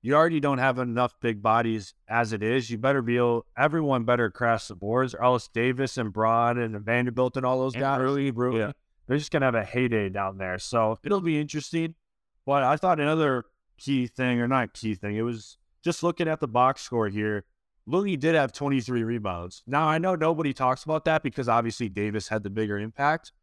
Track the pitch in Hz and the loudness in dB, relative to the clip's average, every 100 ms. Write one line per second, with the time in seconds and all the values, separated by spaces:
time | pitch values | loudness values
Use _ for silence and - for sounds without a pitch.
0 | 117 147 165 165 143 135 135 127 123 117 | 4 4 4 4 0 2 2 2 -2 0
1 | 123 _ 120 107 107 113 113 110 95 _ | 0 _ -4 0 2 4 2 -2 -6 _
2 | - 113 117 107 107 127 113 113 127 139 | -4 -2 0 0 0 0 -2 -2 0 0
3 | 117 120 120 117 - - 147 160 151 131 | 2 2 2 0 -4 0 0 2 0 0
4 | 113 123 113 - 120 113 - 90 101 120 | 2 2 2 0 0 0 -2 -10 -2 0
5 | 131 - 123 123 - 117 120 127 135 - | 0 0 2 2 -2 0 0 0 -2 -2
6 | 110 104 113 117 120 120 117 107 104 120 | -6 0 2 4 2 0 -2 -4 -2 0
7 | 123 117 127 135 127 131 131 120 135 139 | 0 0 0 0 0 0 0 -2 -2 0
8 | 131 143 139 117 123 113 104 - _ _ | 0 0 -2 0 0 0 -2 -6 _ _
9 | - 139 147 160 135 117 98 123 123 113 | -2 -2 0 0 2 0 -2 0 2 2
10 | 98 98 98 95 95 92 - 120 110 110 | 0 -2 -6 -6 -6 -6 -2 0 0 0
11 | - 202 170 151 147 151 - 165 165 165 | -2 -2 0 -2 -2 -6 -6 -4 -6 -8
12 | _ _ _ _ - 139 127 151 185 165 | _ _ _ _ 0 2 2 2 2 2
13 | 147 160 151 127 - _ _ _ - 135 | 2 2 2 0 -4 _ _ _ -2 0
14 | 123 - 127 120 120 131 113 - 110 98 | 0 -2 0 0 2 0 -2 -4 -4 -4
15 | 104 104 117 117 - - _ _ 165 170 | -4 -2 -4 -4 -12 -20 _ _ -4 0
16 | 170 170 165 156 147 113 127 160 - 120 | -2 0 -2 -2 0 4 4 2 -4 -2
17 | 107 101 107 104 - _ _ _ - 160 | 0 0 -2 -4 -6 _ _ _ -2 -2
18 | 202 160 151 160 135 - 143 139 113 120 | 0 0 2 2 2 -2 -2 0 0 -2
19 | 113 117 104 87 90 - - 139 156 160 | -2 -2 -4 -6 -8 -14 -4 0 2 2
20 | 185 175 156 156 156 131 127 135 - 156 | 0 0 0 2 -2 0 0 0 -2 -2
21 | 160 160 - - 120 117 113 - 117 95 | 2 0 0 -4 0 2 0 -4 -6 -2
22 | 104 104 - 110 101 101 110 101 107 110 | -2 -2 -4 -4 -4 -4 -2 -4 -6 -2
23 | 143 165 - _ | -2 -2 -6 _